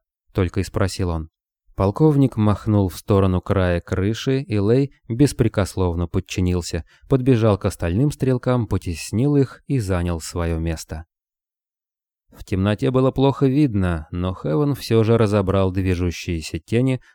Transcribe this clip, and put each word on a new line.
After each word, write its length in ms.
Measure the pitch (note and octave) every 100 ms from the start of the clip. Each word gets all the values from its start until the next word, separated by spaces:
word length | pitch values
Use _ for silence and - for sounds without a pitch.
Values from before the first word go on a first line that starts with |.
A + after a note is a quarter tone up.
| _ _ _
только 280 | - F2 -
и 40 |
спросил 460 | F2+ - G2 - F2+
он. 180 | D#2+ D#2+ _ _ _ _ -
Полковник 600 | G2 - D#3 C#3 C3+ -
махнул 520 | G#2+ G2+ - G#2 F#2+
в 80 | -
сторону 440 | - G2+ F#2+ F2+
края 400 | - F#2+ F2+ E2+
крыши, 600 | - F#2+ G2 A2+ - C3+
и 180 | C#3 G#2
Лэй 360 | G2+ B2+ C#3 _ -
беспрекословно 960 | A#2 C#3+ - A2+ - F#2 - F2+ E2+ F2
подчинился, 800 | G2 - - F2+ F2+ - E2+ - _ -
подбежал 500 | C3+ B2+ A#2+ A2 G2
к 80 | G2+
остальным 440 | - F2 F#2 D3
стрелкам, 560 | - C3 B2+ B2+ B2 G#2+
потеснил 680 | G2 F#2 E2 - G2+ C#3+ D3
их 260 | C3 - -
и 120 | C#3
занял 420 | F#2+ F2+ F2 E2
свое 380 | - F2+ E2+ E2
место. 480 | E2 D#2+ - D#2+ - _ _ _ _ _ _ _ _ _ _ _ _
В 120 | -
темноте 460 | - F#2+ G2 G#2 C3+
было 200 | B2+ C3
плохо 360 | C3+ C3+ C3 C#3
видно, 600 | C3+ D3 G2+ F#2 E2 D#2+
но 240 | F2 F#2
Хевен 400 | F#2 C#3+ D#3 D3
все 300 | C3+ - A2+
же 140 | A2 A#2
разобрал 520 | G#2+ G#2 F#2+ G2 F#2+
движущиеся 880 | F#2 F#2 F2 F2+ - - E2+ D#2 E2
тени 420 | - A2+ C3 B2+ -